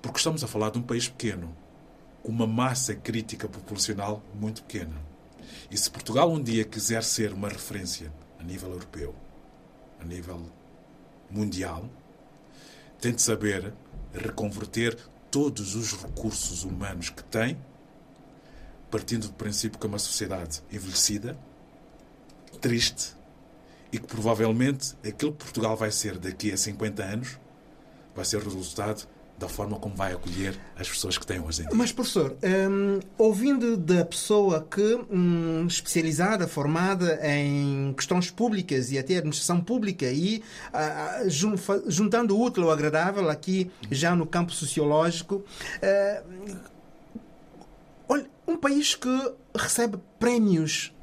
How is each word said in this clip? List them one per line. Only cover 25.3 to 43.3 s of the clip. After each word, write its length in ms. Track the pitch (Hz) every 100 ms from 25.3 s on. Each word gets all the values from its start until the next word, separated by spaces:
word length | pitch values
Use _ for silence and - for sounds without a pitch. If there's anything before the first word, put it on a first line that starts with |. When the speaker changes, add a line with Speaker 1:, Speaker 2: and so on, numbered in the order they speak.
Speaker 1:
que 60 | 151
Portugal 320 | - - 110 110
vai 140 | 110
ser 280 | - 107 90
daqui 320 | 92 92 107
a 40 | 92
cinquenta 460 | - 98 110 101
anos 340 | 98 107 127 - - - - - - - -
vai 100 | -
ser 180 | 87 104
resultado 640 | 104 95 90 - 104 107 - - - -
da 100 | 110
forma 300 | - 104 104
como 160 | 104
vai 180 | 92 98
acolher 460 | 90 90 87 98 95 - -
as 120 | 92
pessoas 280 | - 92 90
que 80 |
têm 140 | - 92
hoje 240 | 78 80
em 40 | 80
dia. 60 | 226
Speaker 2:
Mas, 160 | 240
professor, 440 | - 247 202 135 -
hum, 560 | 190 190 190 196 202 196 190 -
ouvindo 600 | 220 196 262 269 233 226
da 280 | 160 180
pessoa 640 | 175 - - 208 202 156 156
que, 260 | - 208 240 -
hum, 560 | 190 175 170 165 160 175
especializada, 800 | 175 - 175 160 147 180 214 165
formada 720 | - 143 160 180 196 175 160
em 720 | 151 143 143 143 143 139 139 135
questões 360 | - 180 175
públicas 580 | - 233 208 175 135 120
e 80 | 135
até 180 | 131 185
administração 420 | 151 147 - 175
pública, 460 | 170 247 208 180 127
e, 360 | 135 180 220 - - -
ah, 480 | - 156 151 151 -
ah, 60 | 208
jun-, 280 | 143 208 196
fa-, 240 | - 196 262
juntando 500 | 165 208 226 233 202
o 60 |
útil 220 | 247 -
ao 80 | 165
agradável 580 | 156 151 156 175 196 175